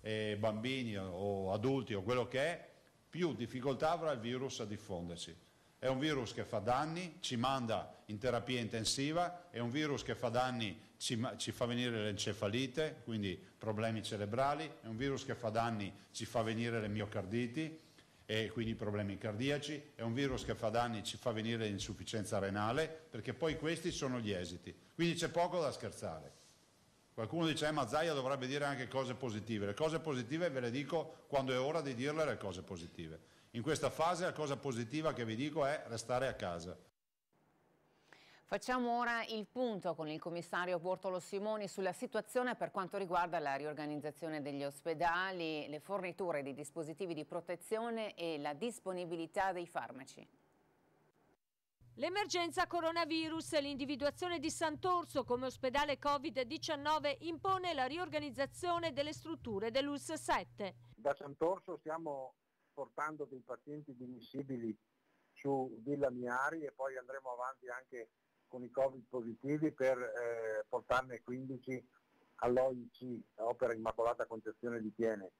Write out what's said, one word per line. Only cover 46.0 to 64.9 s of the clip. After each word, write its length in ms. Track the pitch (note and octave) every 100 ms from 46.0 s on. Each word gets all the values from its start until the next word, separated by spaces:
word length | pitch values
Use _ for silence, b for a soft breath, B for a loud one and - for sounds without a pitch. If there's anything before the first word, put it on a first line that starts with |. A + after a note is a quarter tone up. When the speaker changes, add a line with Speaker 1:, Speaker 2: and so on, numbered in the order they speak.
| F3+ E3 F#3 D3+
Speaker 2:
di 100 | C3+
dispositivi 640 | C3+ D3 E3 D#3 D#3+ F#3+
di 100 | D#3
protezione 920 | D3+ F3 E3 F3 - A3 A#3 A3+ G#3+ -
e 220 | E3+ D#3
la 140 | D3
disponibilità 960 | D3 A#3 A#3 F#3+ F3+ F3 E3+ E3 G#3 F#3+
dei 160 | F3+ E3+
farmaci. 580 | E3+ A#2+ B2+ C3 - - _ _ _ _ _ _ _ _ _ _ _ _ _ _ _ -
Speaker 3:
L'emergenza 720 | - D4 F#4+ G4+ F4 E4+ D#4+ F4
coronavirus 840 | F4 D#4+ E4 E4 D#4+ D#4+ D#4+ -
e 80 | D#4+
l'individuazione 800 | C#4+ C#4+ C4+ C#4+ C#4+ - F4+ E4+
di 100 | D4+
Sant'Orso 720 | - D#4+ D4+ F#4 F4+ D#4+ D4
come 240 | A#3+ B3 B3+
ospedale 540 | B3 C4 C4 D4 C4+
covid 420 | C#4+ C#4+ C#4+ B3+
diciannove 760 | B3 D4+ - D4+ C#4+ D#4 C#4+ C#4
impone 520 | E4 E4 G4 F#4+ F4+
la 140 | D4+ C4
riorganizzazione 1040 | D#4+ D#4+ D4+ D4 A3+ C#4 - F4+ E4+ E4
delle 200 | C4 C#4+
strutture 580 | D4+ D#4 E4 - G3+ A3+
dell'ulss 440 | A#3+ C#4+ C#4+ -
sette. 600 | D#4 - C4+ F3+ - G3+ - B -
Speaker 4:
Da 180 | C#3+ C#3
Sant'Orso 600 | C#3+ C3+ D#3+ F#3 - D#3+
stiamo 560 | D#3 D#3+ D#3+ C#3 C3 _ _ _ _
portando 540 | - C3 - D3+ D#3 C#3
dei 140 | C3 -
pazienti 480 | A#2+ - D3+ D3
dimissibili 840 | B2 B2 B2+ B2+ C3+ C3+ B2+ A2+ G#2+ _